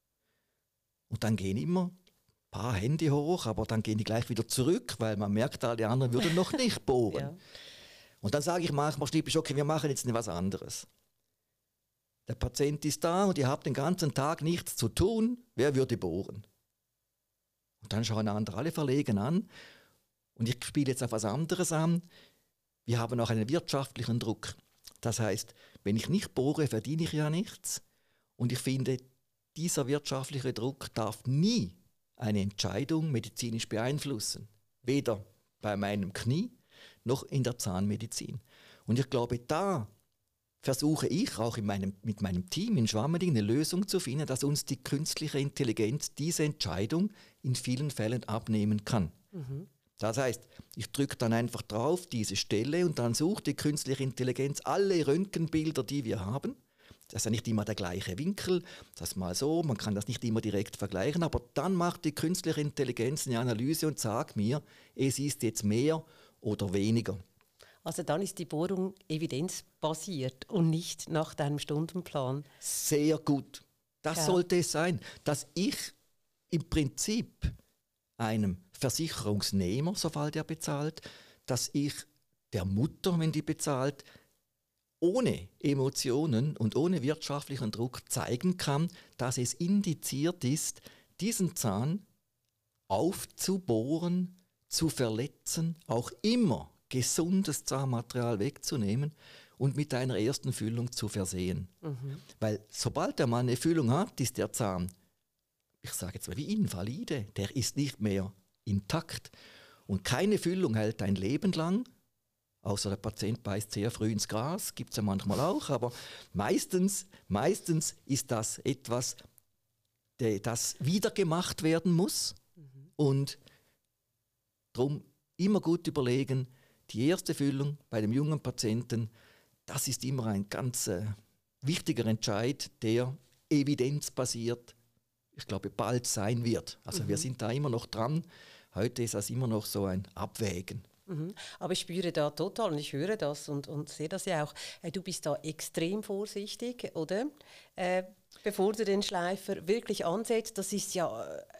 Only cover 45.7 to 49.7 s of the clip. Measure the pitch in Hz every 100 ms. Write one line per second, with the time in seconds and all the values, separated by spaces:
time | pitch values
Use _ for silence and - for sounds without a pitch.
45.7 | 107 107 147 - - 156 170 151 147 95
46.7 | 87 117 160 208 - - _ 131 123 -
47.7 | 127 147 - 107 123 - 110 - 110 104
48.7 | 104 - 117 80 - _ 185 131 135 196